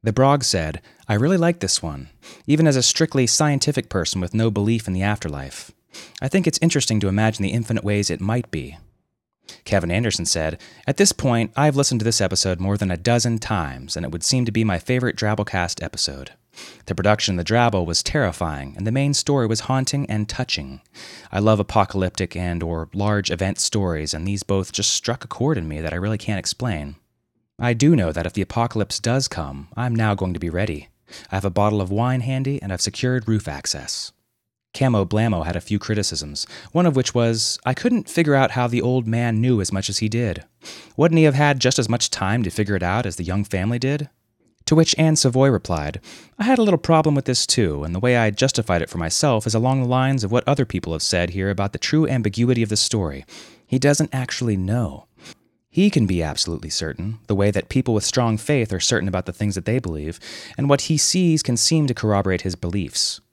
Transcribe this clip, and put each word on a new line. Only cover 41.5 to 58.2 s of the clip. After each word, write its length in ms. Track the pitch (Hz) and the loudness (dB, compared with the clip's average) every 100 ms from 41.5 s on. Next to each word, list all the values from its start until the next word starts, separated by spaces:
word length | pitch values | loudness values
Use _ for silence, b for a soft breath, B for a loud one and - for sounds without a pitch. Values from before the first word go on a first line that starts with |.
| 139 | 4
just 200 | 127 123 | 2 2
as 100 | 113 | 0
much 200 | 117 - | 0 -2
time 320 | - 95 113 | -2 0 0
to 80 | 104 | 0
figure 240 | - 101 98 | -2 0 0
it 80 | |
out 220 | 87 101 107 | 0 0 -2
as 100 | 87 | -4
the 80 | |
young 200 | 85 92 | -2 -2
family 360 | 101 95 98 120 | 0 -2 -2 0
did?" 300 | 127 147 147 _ _ _ _ _ - | -2 -2 -6 _ _ _ _ _ 2
To 100 | 156 | 4
which 180 | 160 - | 4 4
Anne 160 | 160 156 | 2 4
Savoy 320 | 135 123 139 | 2 4 4
replied, 520 | 110 - 85 73 - B B B B | 4 0 -4 -2 -8 B B B B
"I 60 | |
had 160 | 214 254 | 2 4
a 20 | |
little 160 | 220 170 | 4 2
problem 380 | - 165 156 143 | 4 4 6 2
with 100 | 135 | 2
this 220 | 123 - | -2 0
too, 360 | - 98 73 | 2 2 0
and 120 | 76 87 | -4 -2
the 60 | |
way 160 | 123 123 | 2 4
I 120 | 110 | 2
justified 540 | 101 131 - 107 87 | 2 0 0 0 0
it 60 | 76 | 0
for 80 | 90 | -4
myself 480 | 80 - 151 113 110 | -4 0 2 2 0
is 80 | 110 | 0
along 260 | 123 135 | 2 0
the 60 | 123 | 2
lines 360 | 127 131 135 | 2 2 0
of 80 | 104 | 0
what 160 | 120 - | 0 0
other 180 | 139 127 | 0 0
people 280 | 90 - | -2 -4
have 80 | 80 | -4
said 300 | - 90 85 | 0 0 0
here 180 | 92 95 | -2 -2
about 220 | 98 101 | -2 -4
the 80 | - | -4
true 280 | - 151 160 | 0 2 2
ambiguity 540 | 131 104 101 120 123 | 0 -2 0 2 2
of 80 | 110 | 0
the 80 | 107 | 0
story. 480 | - 113 85 67 - B B B B | 0 0 -2 -6 -14 B B B B
He 140 | 131 | 0
doesn't 340 | 143 143 - | 2 2 0
actually 440 | 131 123 - 120 101 | -2 -6 -4 0 0
know. 480 | 92 117 104 69 - _ B B B _ _ | 0 0 -2 -6 -18 _ B B B _ _
He 200 | - 202 | 2 4
can 160 | 175 104 | 4 2
be 160 | 90 | 0
absolutely 480 | 80 69 - 85 80 | -2 -2 -4 -4 -6
certain, 500 | - 80 - 92 110 _ | -6 -6 -6 -8 -8 _
the 80 | 101 | 2
way 140 | 101 | 2
that 180 | 101 - | 2 0
people 240 | 131 127 | 0 2
with 100 | 110 | 0
strong 340 | - - | 0 0